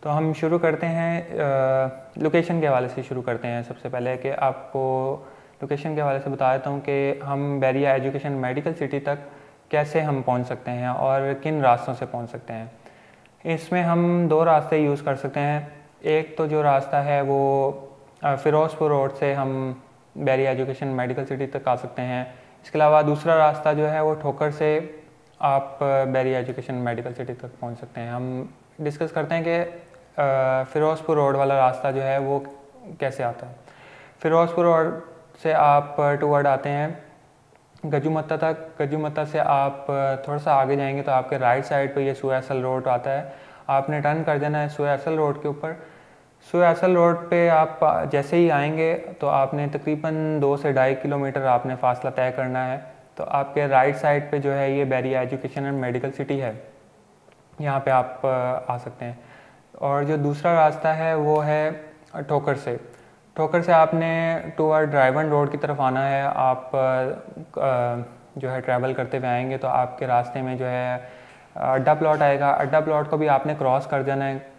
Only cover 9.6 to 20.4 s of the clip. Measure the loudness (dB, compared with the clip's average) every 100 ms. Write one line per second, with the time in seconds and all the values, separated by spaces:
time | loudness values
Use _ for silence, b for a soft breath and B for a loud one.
9.6 | _ -2 0 0 0 -2 0 -2 -2 -6
10.6 | -6 -6 -4 -2 0 0 0 -2 -2 2
11.6 | 4 2 0 -8 -6 -8 -10 -12 -12 -12
12.6 | -12 -18 B B B B B B -6 -6
13.6 | -2 0 2 4 4 4 4 4 6 4
14.6 | 4 2 2 0 -2 -4 -4 -2 -2 -2
15.6 | -4 -16 -20 _ 0 0 0 -4 0 2
16.6 | 4 4 2 -2 2 0 2 2 2 2
17.6 | 0 -2 -12 -20 -20 _ -2 0 2 4
18.6 | 2 2 0 2 0 0 -2 0 -2 -2
19.6 | -6 -8 -16 _ _ -6 0 2